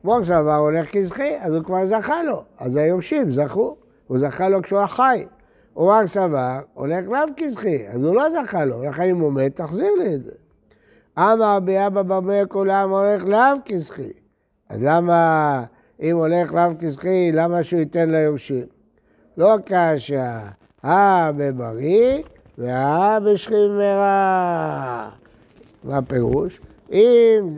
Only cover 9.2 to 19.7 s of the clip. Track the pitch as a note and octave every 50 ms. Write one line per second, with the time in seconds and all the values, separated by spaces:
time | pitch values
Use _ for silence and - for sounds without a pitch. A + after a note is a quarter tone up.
9.2 | D#3+ D3 C#3 C3+ C3+ C#3 - - E3 D3+ E3+ G#3+ F4 G4+ G#4 F4+ E4+ G3+ D#3 C3+
10.2 | A#2 - - - _ _ _ _ _ _ _ _ _ _ _ _ _ _ - D3
11.2 | F3+ G#3+ A3+ A3+ A3 G#3 G3+ G3 F3+ F#3 F#3+ G3 G3 G3+ F#3+ G3+ F#3+ F3+ F#3+ F#3+
12.2 | F#3 F#3+ G3+ G3+ G3+ F#3+ - G3 G3 F#3+ G3 G3 G3 F#3+ F#3+ G3 G3 G#3 G#3 F#3+
13.2 | F3 F#3+ G#3 A3 B3 C#4 C#4+ C#4 C#4 - G3+ E3+ D3 - - - C3 - - _
14.2 | _ _ _ _ _ _ _ _ _ - - G#2 B2 C#3+ D#3+ E3+ F3 F3 E3+ E3+
15.2 | E3 E3 D#3+ D#3 D3+ D3 C#3 B2+ A#2 - _ _ _ _ _ - D3+ D#3+ E3+ E3
16.2 | D#3+ D#3 E3+ F3 F3 D3 D#3+ E3+ F3 F3 E3 D#3 E3+ D#3+ C#3 C3 - F3+ F#3 F3+
17.2 | F3+ E3+ D#3 D#3+ E3 E3+ F3 F3 D#3 - F3+ E3+ D#3 D3 - E3+ E3 E3 D#3+ D#3+
18.2 | D#3 D3+ D3 B2+ - - C3+ B2 A#2+ - _ _ _ _ _ _ _ _ _ _
19.2 | _ _ - E3 E3+ G#3 A3 G3+ F#3+ -